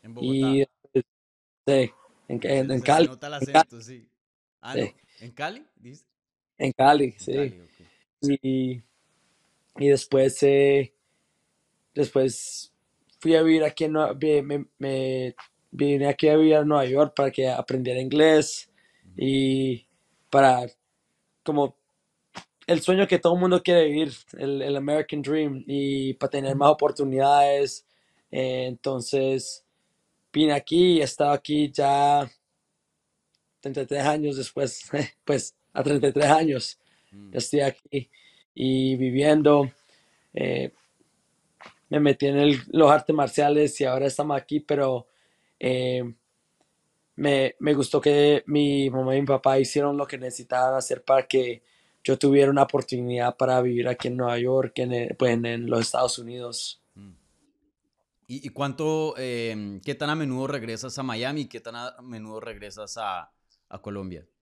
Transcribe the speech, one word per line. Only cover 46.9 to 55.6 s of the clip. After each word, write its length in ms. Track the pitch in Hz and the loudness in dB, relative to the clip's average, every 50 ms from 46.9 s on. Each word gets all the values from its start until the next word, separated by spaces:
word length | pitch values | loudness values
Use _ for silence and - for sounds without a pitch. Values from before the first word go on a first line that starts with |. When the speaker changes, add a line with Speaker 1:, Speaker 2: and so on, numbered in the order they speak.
| _ _ _ _ _ | _ _ _ _ _
Speaker 2:
me, 400 | - 143 143 139 135 131 127 - _ | -4 0 0 2 2 2 0 -2 _
me 140 | - 151 147 | 0 0 2
gustó 260 | 139 135 - - 147 | 2 0 0 0 0
que 420 | 131 147 143 147 147 147 147 139 - - | 2 4 4 6 6 4 4 2 0 0
mi 420 | 147 147 147 143 143 139 139 135 | 0 2 2 2 2 0 0 0
mamá 240 | 123 131 131 131 135 | -2 -2 -2 0 0
y 60 | 135 | 0
mi 80 | 143 131 | 0 0
papá 320 | 139 131 - 139 135 135 | 0 2 2 2 2 2
hicieron 360 | 135 135 - 147 143 143 143 | 2 0 0 -2 -2 0 -2
lo 120 | 143 143 139 | -4 -6 -8
que 100 | - 131 | -10 -12
necesitaban 560 | 127 127 120 - 123 _ 127 127 127 131 135 | -12 -12 -12 -14 -10 _ -2 0 0 0 0
hacer 300 | 135 123 - - - _ | -2 -4 -4 -8 -8 _
para 200 | - 135 135 127 - | 2 2 2 2 2
que 340 | - 131 127 123 117 117 _ _ _ _ _ _ _ _ _ | 0 0 0 0 -6 -10 _ _ _ _ _ _ _ _ _
yo 160 | - 135 127 | -2 -2 2
tuviera 320 | - 139 139 143 139 139 | 4 4 6 6 6 4
una 140 | 139 143 139 | 4 4 2
oportunidad 720 | - - 139 131 - - 123 123 123 123 123 120 123 - | 2 2 -6 -4 -4 -8 -6 -6 -4 -2 -2 -2 -2 -2
para 260 | _ 131 127 127 127 123 | _ 0 2 2 2 0
vivir 240 | 123 120 120 120 | 0 -2 -2 -2
aquí 220 | 127 123 123 - 131 | -4 -4 -4 -6 -8
en 80 | 123 | -6
Nueva 200 | 127 127 120 120 120 | -4 -4 -2 -2 -2
York, 360 | 120 127 131 131 131 123 _ - | -2 0 0 0 -2 -2 _ -6
en 120 | 127 123 123 | -6 -4 -4
el, 220 | 120 120 117 - | -4 -6 -6 -4
pues, 200 | _ 131 123 117 | _ 0 0 0
en, 120 | 117 117 | 0 -2
en 240 | 117 117 117 | -4 -6 -6